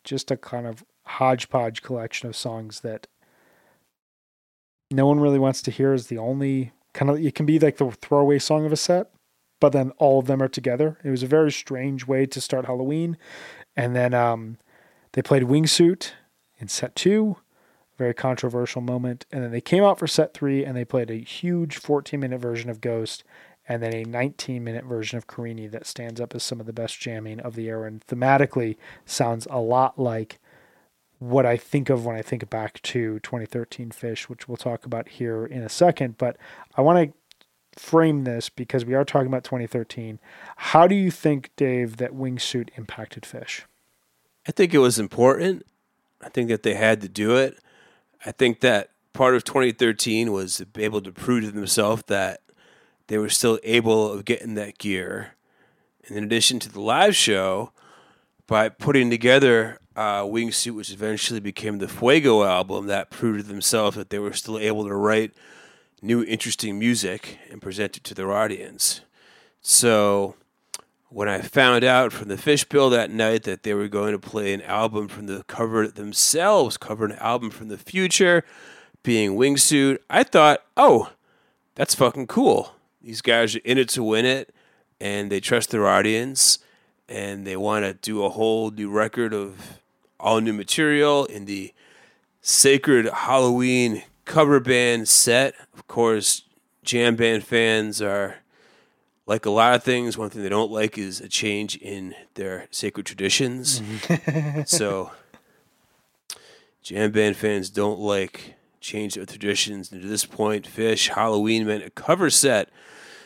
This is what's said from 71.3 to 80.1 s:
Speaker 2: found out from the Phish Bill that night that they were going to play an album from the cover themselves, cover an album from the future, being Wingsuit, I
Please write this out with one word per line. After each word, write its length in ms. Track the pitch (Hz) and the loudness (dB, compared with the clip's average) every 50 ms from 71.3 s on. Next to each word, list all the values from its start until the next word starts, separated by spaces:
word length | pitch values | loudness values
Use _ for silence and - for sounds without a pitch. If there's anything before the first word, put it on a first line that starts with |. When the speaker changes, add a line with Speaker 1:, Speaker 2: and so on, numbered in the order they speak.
| 98 95 95 | -2 -4 -4
Speaker 2:
found 420 | 90 - 143 135 127 123 120 120 | -2 2 4 4 6 6 4 4
out 280 | 127 127 127 131 113 - | 4 4 4 4 2 -2
from 160 | - 107 101 | -8 -8 -8
the 80 | 98 | -8
Phish 320 | 95 - 151 147 143 - - | -6 0 0 0 0 0 0
Bill 220 | - 143 135 131 | 2 4 4 4
that 200 | 123 117 110 85 | 4 2 0 0
night 340 | 104 110 113 110 113 110 - | -2 0 0 2 0 0 -2
that 180 | 104 95 90 - | -4 -8 -8 -6
they 120 | 110 104 | -4 -4
were 120 | 101 104 | -4 -4
going 260 | 104 104 104 101 107 104 | -4 -4 -4 -2 -2 -4
to 60 | 98 | -4
play 340 | - - - 110 104 98 98 | -6 -8 -8 -6 -4 -4 -4
an 100 | 98 - | -4 -6
album 460 | - 98 104 110 113 110 107 104 98 | -6 -4 -2 -2 -2 -2 -4 -6 -8
from 180 | - 104 104 | -10 -14 -12
the 180 | 98 95 98 95 | -12 -12 -12 -12
cover 420 | - - - 117 113 113 113 107 | -12 -8 -6 -4 -2 0 -2 -2
themselves, 920 | 107 101 104 104 104 101 - - - - 156 170 202 214 196 143 113 - | -2 -4 -10 -14 -8 -2 0 0 0 2 2 2 4 4 4 4 2 -2
cover 280 | - - - 107 107 110 | -8 -10 -10 -6 -4 -4
an 80 | 104 104 | -4 -4
album 380 | - 110 113 120 123 120 110 | -4 -4 -2 -2 -2 -4 -6
from 180 | 98 - 110 110 | -10 -12 -14 -14
the 100 | 104 95 | -14 -14
future, 640 | - - - 185 190 180 - - 196 180 175 170 - _ - - - - - - - _ _ _ - | -14 -8 -4 -2 -2 0 2 4 4 6 6 4 2 _ -10 -20 -20 -20 -20 -20 -20 _ _ _ -2
being 340 | - 117 110 107 101 95 | 0 2 2 2 2 2
Wingsuit, 640 | 101 127 139 143 139 131 - 156 143 139 139 135 - _ | 2 2 2 4 4 2 4 4 4 4 4 2 0 _
I 140 | - | -2